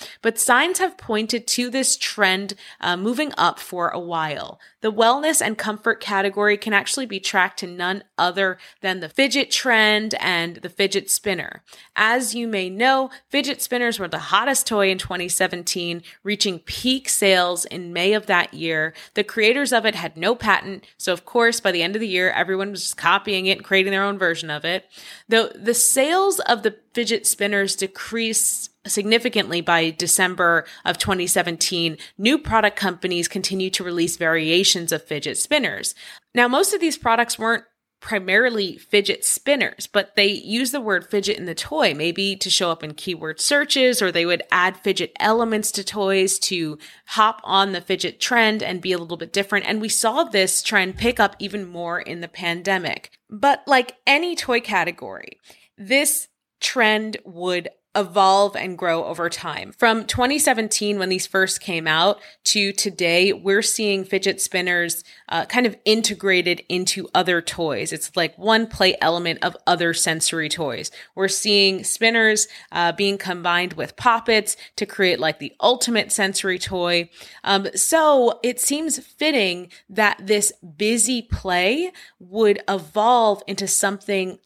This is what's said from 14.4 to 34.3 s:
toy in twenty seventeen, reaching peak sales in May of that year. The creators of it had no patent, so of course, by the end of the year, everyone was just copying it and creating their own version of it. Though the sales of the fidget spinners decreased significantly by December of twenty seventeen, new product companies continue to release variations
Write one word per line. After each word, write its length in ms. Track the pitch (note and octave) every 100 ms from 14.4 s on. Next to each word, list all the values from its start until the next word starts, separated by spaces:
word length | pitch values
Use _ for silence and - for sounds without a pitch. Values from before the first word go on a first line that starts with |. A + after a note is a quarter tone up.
| C4 C4 -
toy 220 | G#3+ F#3+
in 80 | F#3
twenty 320 | - F3+ F3+
seventeen, 760 | - F#3 F3 E3+ F3+ E3+ E3+ - -
reaching 360 | G3 G#3 G#3 E3+
peak 480 | - - B3+ C4 -
sales 580 | - G3 F#3 F3 F3 -
in 280 | F#3 F3
May 200 | F3 F#3
of 120 | G#3+ G#3+
that 280 | F3+ -
year. 400 | E3 E3 D#3+ D#3+ - -
The 100 | G#3+
creators 480 | G#3 A3+ G#3+ C4+ B3+
of 140 | A#3 G#3+
it 100 | F3
had 220 | E3 D#3+
no 180 | F#3 A#3+
patent, 500 | A3 F#3 F#3+ G3 - -
so 160 | -
of 100 | F3
course, 380 | - A#3+ A#3 A#3
by 100 | G3
the 120 | F3
end 120 | E3+ G#3+
of 60 |
the 60 | A3
year, 220 | F3+ F#3
everyone 400 | - F3+ F#3+ G3
was 120 | F#3+
just 140 | - -
copying 480 | E3+ G3 G#3+ F#3+ F#3+
it 120 | F#3+
and 80 | -
creating 260 | F#3+ F#3+
their 120 | G3
own 140 | G3+ G3+
version 320 | F3+ E3 D#3+
of 160 | D3+ E3
it. 200 | F#3+ _ - - - -
Though 180 | A3+ G#3
the 240 | - G3+
sales 680 | A#3+ - C4+ C#4+ F#4 G4 E4+
of 220 | - A3+
the 140 | G#3+ - _
fidget 320 | A#3+ A3+ A3+ -
spinners 500 | - G3+ G3+ G3 -
decreased 920 | F#3+ - - A#3 A3+ A3 - - - _ G#3+
significantly 760 | G#3+ G3+ A3+ A#3+ G#3 F#3+ E3+
by 280 | E3 E3 E3
December 760 | D#3+ F3 - F#3 F3+ E3+ E3 - - F3
of 120 | F3
twenty 300 | G#3 F#3 F3
seventeen, 720 | F#3 F3 E3 - F3 E3 D#3 - -
new 200 | A3 D4+
product 400 | - A3 G#3 -
companies 500 | G3 E3+ F3+ F3 E3+
continue 420 | F#3+ - F#3+ F#3
to 120 | F#3+
release 320 | F3+ F3 E3+ -
variations 800 | E3